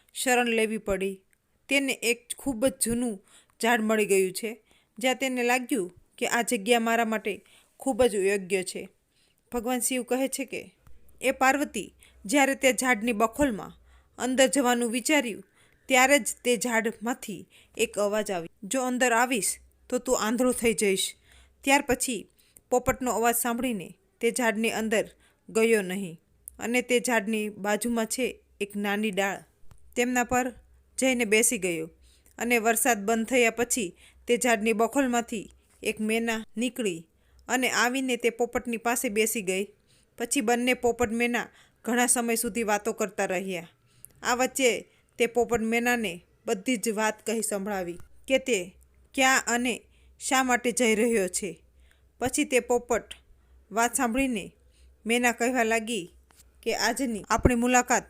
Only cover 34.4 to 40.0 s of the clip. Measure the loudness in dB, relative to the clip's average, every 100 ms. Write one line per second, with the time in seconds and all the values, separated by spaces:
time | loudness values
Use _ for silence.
34.4 | 2 2 2 2 2 2 0 0 -2 -8
35.4 | -10 _ _ _ -6 -4 -2 -2 -2 -4
36.4 | -6 -6 -6 -4 -4 -4 -10 _ _ _
37.4 | -4 0 2 2 2 0 -2 0 -2 -2
38.4 | -2 -4 -6 -4 -2 -2 -2 0 0 -2
39.4 | -2 -4 -4 _ _ _